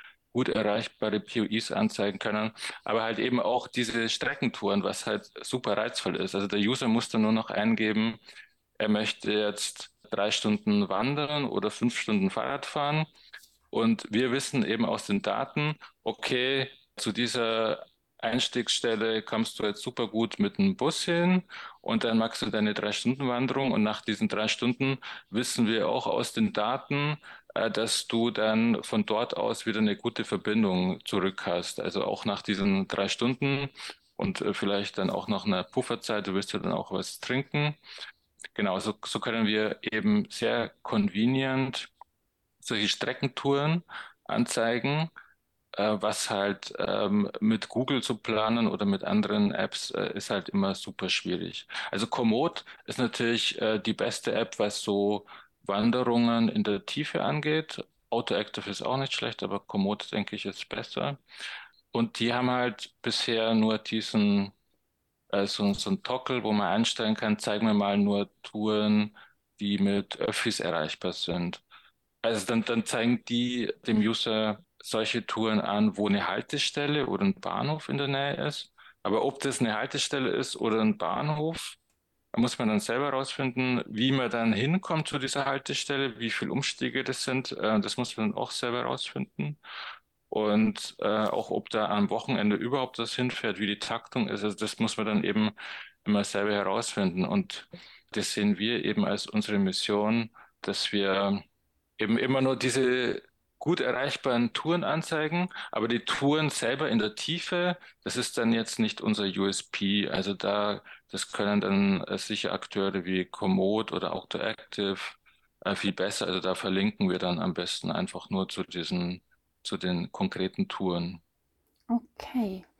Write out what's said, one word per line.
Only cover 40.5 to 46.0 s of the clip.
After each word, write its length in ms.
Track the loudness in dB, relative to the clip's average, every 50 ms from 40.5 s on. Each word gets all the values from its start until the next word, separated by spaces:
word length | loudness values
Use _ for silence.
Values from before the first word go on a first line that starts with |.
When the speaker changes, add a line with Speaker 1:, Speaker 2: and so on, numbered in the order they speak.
| 2 0 0 -2 -6 _
Speaker 1:
convenient 1080 | -6 0 2 2 2 2 2 2 2 4 4 2 2 2 0 0 0 -2 -4 -8 -10 -12 _ _ -20 _ _ _ _ _ _ _ _ _ _ _ -6
solche 240 | -2 0 0 2 0
Streckentouren 920 | 0 0 -2 -4 -2 -2 -4 -4 -4 -2 0 2 2 4 4 2 2 0 -2 -6 -14 -14 -14 -16 -20 _ -6
anzeigen, 840 | -4 0 0 0 0 2 0 2 2 2 0 0 0 0 0 0 -2 _ -18 -20 _ _ _ _ _ _ _ _ _
äh, 240 | -4 0 2 2 2 2